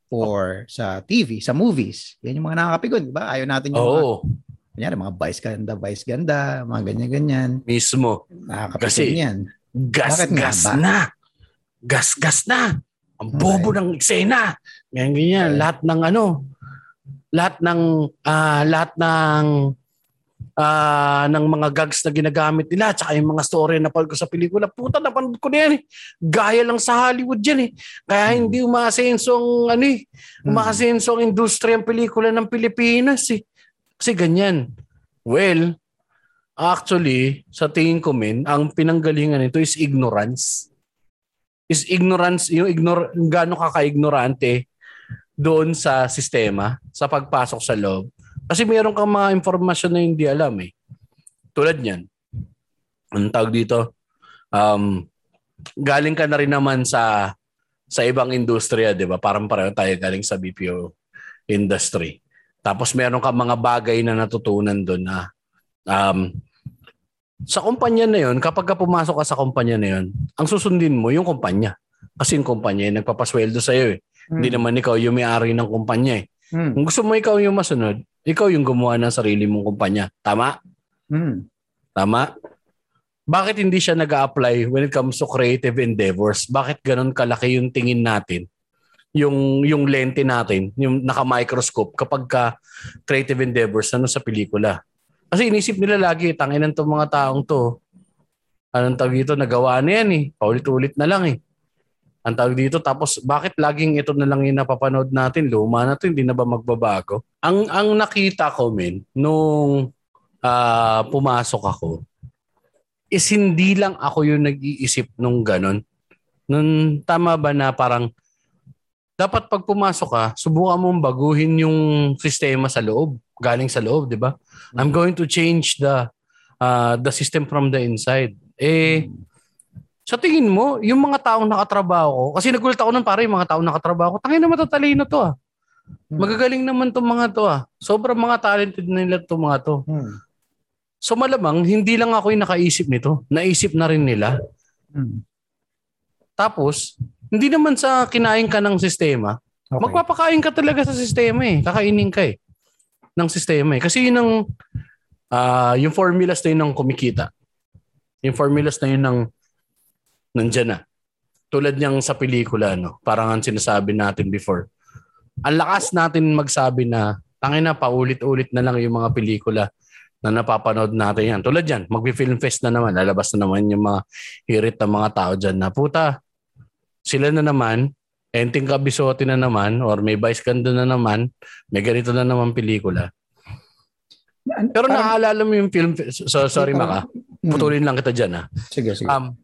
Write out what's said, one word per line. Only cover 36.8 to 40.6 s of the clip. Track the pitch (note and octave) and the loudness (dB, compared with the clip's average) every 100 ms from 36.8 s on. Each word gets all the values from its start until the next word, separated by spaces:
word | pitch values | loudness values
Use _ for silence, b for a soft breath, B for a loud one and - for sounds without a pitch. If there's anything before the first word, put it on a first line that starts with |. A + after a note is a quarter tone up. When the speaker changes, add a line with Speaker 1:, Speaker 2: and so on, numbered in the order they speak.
| - F3+ D#3 B2+ C3 C#3 _ | 0 0 2 2 0 -2 _
Speaker 2:
sa | - D3+ | -4 -2
tingin | D#3 E3 E3 | 2 2 2
ko, | D#3+ | 0
men, | C3 G#2+ A2+ C#3+ | 0 0 -2 0
ang | D3 D3+ | 0 -2
pinanggalingan | - D#3+ E3 D#3 D3+ D3+ C#3+ | 0 2 2 0 0 0 0
nito | C3 D3+ | 0 0
is | D#3 - | -2 -2
ignorance. | D3+ C3+ B2+ G#2 A2 B2+ - - | -2 0 0 0 -2 -4 -6 -8